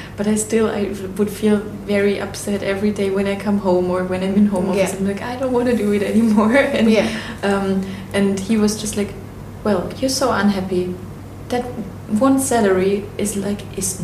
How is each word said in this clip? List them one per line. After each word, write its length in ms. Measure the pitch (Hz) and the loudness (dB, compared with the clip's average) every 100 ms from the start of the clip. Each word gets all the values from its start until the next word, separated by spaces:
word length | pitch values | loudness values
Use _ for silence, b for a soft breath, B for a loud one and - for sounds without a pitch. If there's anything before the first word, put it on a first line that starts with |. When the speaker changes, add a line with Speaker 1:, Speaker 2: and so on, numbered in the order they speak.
| B - | B -4
Speaker 1:
but 80 | 208 | 0
I 60 | |
still, 340 | 214 - 226 214 | 0 0 2 2
I 240 | 202 202 - 190 190 | 0 -4 -4 -6 -2
would 140 | 202 | -2
feel 260 | - 214 208 - - 202 | 0 2 2 0 -8 -2
very 320 | 202 202 196 | 2 2 0
upset 420 | 196 - 208 202 | -4 -8 -4 -2
every 280 | 196 196 208 | -2 0 0
day 180 | 208 196 | 0 0
when 160 | 196 196 | 0 0
I 100 | 196 | -2
come 220 | 202 202 | 0 0
home 320 | 196 180 180 | 2 2 2
or 140 | 180 | 0
when 180 | 185 185 | 0 -2
I'm 120 | 190 | 2
in 120 | 202 208 | 4 4
home 200 | 185 190 | 4 0
Speaker 2:
Yeah. 160 | 196 | 0
Speaker 1:
office. 160 | 180 190 | 0 0
I'm 60 | 196 | -2
like, 160 | 202 | -2
"I 140 | 240 254 | -6 -4
don't 160 | 262 | 0
wanna 220 | 247 247 214 | 2 2 2
do 160 | 208 | 2
it 100 | 208 | 0
anymore." 540 | 196 208 226 214 214 277 | 2 4 4 4 4 4
<laughs> 220 | 277 - | 4 4
And, 120 | 220 | 4
Speaker 2:
Yeah. 180 | 214 B B B - | 4 B B B -4
Speaker 1:
um, 400 | 196 196 190 190 190 B B | 0 0 0 -2 -2 B B
and 260 | 202 196 196 | 0 2 0
he 200 | - 220 | 0 2
was 200 | 208 - | 2 0
just 160 | 214 208 | -4 -4
like, 160 | 202 - - - - - | -4 -6 -14 -14 -14 -4
"Well, 240 | 214 185 175 - | 0 0 -2 -2
you're 120 | 262 - | -2 0
so 80 | 254 | 0
unhappy. 640 | 208 202 196 185 180 180 180 - - - - - | 2 2 2 0 -2 -2 -6 -10 -14 -14 -14 -4
That 160 | 247 - - - - - 214 | -4 -4 -8 -10 -12 -4 2
one 180 | 269 269 | 4 4
salary 680 | - 240 202 185 196 202 - - | 2 2 4 4 2 0 -4 -4
is, 160 | 202 202 | -4 -2
like, 260 | 196 208 - 190 | -4 -4 -8 -6
is 220 | 185 - | -6 -4